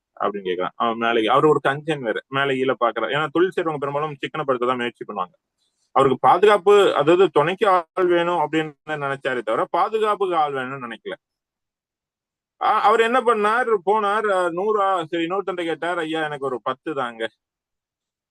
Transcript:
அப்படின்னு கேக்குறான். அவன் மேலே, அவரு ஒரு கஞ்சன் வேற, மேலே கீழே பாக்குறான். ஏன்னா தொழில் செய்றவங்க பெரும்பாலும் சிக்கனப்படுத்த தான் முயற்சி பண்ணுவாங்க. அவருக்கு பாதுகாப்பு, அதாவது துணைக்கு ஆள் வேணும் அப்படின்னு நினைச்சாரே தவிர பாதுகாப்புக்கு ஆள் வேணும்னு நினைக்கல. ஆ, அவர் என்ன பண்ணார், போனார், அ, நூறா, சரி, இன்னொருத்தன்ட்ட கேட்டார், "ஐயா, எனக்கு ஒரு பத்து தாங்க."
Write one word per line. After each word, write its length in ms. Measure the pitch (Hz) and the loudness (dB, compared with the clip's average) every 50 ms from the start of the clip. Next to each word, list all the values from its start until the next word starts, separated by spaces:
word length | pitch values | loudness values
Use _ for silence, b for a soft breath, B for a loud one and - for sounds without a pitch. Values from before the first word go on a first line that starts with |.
| _ _ _ - | _ _ _ -6
அப்படின்னு 260 | - 104 101 101 98 | -6 -4 -4 -4 -4
கேக்குறான். 280 | 92 90 87 90 - - | -4 -4 -2 -4 -6 -4
அவன் 220 | _ 117 117 113 | _ -2 -2 -2
மேலே, 300 | 117 117 117 117 117 110 | -2 -2 0 0 0 2
அவரு 220 | 107 123 139 151 156 | 2 2 4 4 4
ஒரு 120 | 151 139 | 2 2
கஞ்சன் 400 | - 165 135 147 147 156 156 143 | 0 -2 -2 -2 -4 -6 -6 -4
வேற, 240 | 127 110 98 90 - _ | -4 -4 -4 -4 -6 _
மேலே 260 | 139 135 139 139 135 | -4 -2 -2 -2 0
கீழே 200 | 131 127 135 127 - | -2 0 -2 0 0
பாக்குறான். 380 | 120 117 110 117 113 87 127 143 | 0 -2 0 -2 -4 -4 -2 -2
ஏன்னா 80 | 156 | -4
தொழில் 260 | 147 139 165 180 190 - | -2 0 0 0 0 0
செய்றவங்க 200 | - 175 165 156 | -2 -4 -4 -4
பெரும்பாலும் 400 | 143 139 143 143 143 156 156 143 - - | -4 -6 -6 -4 -4 -6 -6 -8 -10 -12
சிக்கனப்படுத்த 400 | 143 - 156 151 135 131 117 123 | -10 -8 -6 -2 -2 -2 -2 0
தான் 100 | 123 127 | -2 -2
முயற்சி 280 | 123 120 120 - _ 117 | -2 -4 -6 -6 _ -14
பண்ணுவாங்க. 280 | - 107 101 90 87 _ _ _ _ _ _ _ _ _ _ _ _ _ | -12 -6 -8 -8 -8 _ _ _ _ _ _ _ _ _ _ _ _ _
அவருக்கு 360 | 131 135 135 127 - - 127 | 2 2 2 2 2 4 4
பாதுகாப்பு, 640 | 156 180 190 208 208 202 170 196 208 208 196 160 - | 4 6 6 4 4 4 6 6 6 6 6 6 4
அதாவது 360 | - 143 151 175 180 196 170 | 2 4 4 6 6 4 4
துணைக்கு 380 | - 160 151 165 190 - 226 202 | 4 2 2 2 0 0 2 4
ஆள் 380 | 185 180 165 - _ - 190 | 4 2 2 -2 _ -2 0
வேணும் 320 | 180 175 175 170 175 180 170 | 2 2 2 2 0 0 0
அப்படின்னு 340 | 151 147 151 160 156 156 143 _ _ - | -2 0 0 -2 -2 -2 -8 _ _ -8
நினைச்சாரே 520 | 156 151 143 139 135 135 - 139 131 123 110 | -6 -6 -4 -4 -6 -4 -4 -4 -4 -4 -2
தவிர 240 | - 139 135 175 - | -2 -2 -2 -2 -2
பாதுகாப்புக்கு 640 | - 170 185 226 214 220 214 214 208 185 202 185 175 | 0 0 0 0 0 -2 0 0 0 0 0 -2 0
ஆள் 160 | 160 151 147 143 | 0 0 0 -2
வேணும்னு 320 | 135 127 127 139 139 123 | -4 -6 -6 -8 -10 -10
நினைக்கல. 280 | 117 113 104 _ 98 90 - _ _ _ _ _ _ _ _ _ _ _ _ _ _ _ _ _ _ _ _ _ _ _ _ _ _ _ _ | -12 -12 -12 _ -12 -12 -12 _ _ _ _ _ _ _ _ _ _ _ _ _ _ _ _ _ _ _ _ _ _ _ _ _ _ _ _
ஆ, 200 | - 110 202 214 | -2 0 0 2
அவர் 200 | - 202 220 226 | 4 4 4 4
என்ன 200 | 226 226 240 262 | 2 2 2 0
பண்ணார், 560 | 240 233 233 214 208 208 220 240 254 233 220 196 160 | 2 2 0 2 2 0 0 0 0 0 -2 -2 0
போனார், 420 | 190 208 220 208 202 202 220 214 214 | 0 0 0 0 0 -2 -2 -2 0
அ, 220 | 196 185 180 175 | 0 0 0 -2
நூறா, 540 | 165 175 196 220 208 208 196 196 190 180 165 | -2 -4 -4 -2 0 0 0 0 0 -2 -4
சரி, 220 | 147 175 170 165 | -4 -4 -4 -4
இன்னொருத்தன்ட்ட 380 | 165 185 196 185 190 185 175 170 | -2 -4 -4 -4 -4 -6 -6 -4
கேட்டார், 340 | 165 160 151 165 170 180 175 | -6 -6 -4 -4 -4 -4 -4
"ஐயா, 260 | 160 156 160 160 156 | -4 -4 -4 -4 -4
எனக்கு 200 | 151 147 139 135 | -4 -6 -6 -6
ஒரு 160 | 135 127 117 - | -6 -6 -4 -6
பத்து 320 | 135 127 - _ - - | -6 -8 -6 _ -8 -6
தாங்க." 360 | 139 127 120 117 113 113 110 - _ _ _ _ _ _ _ _ _ _ _ _ _ _ _ _ _ _ _ | -4 -6 -6 -6 -8 -8 -8 -8 _ _ _ _ _ _ _ _ _ _ _ _ _ _ _ _ _ _ _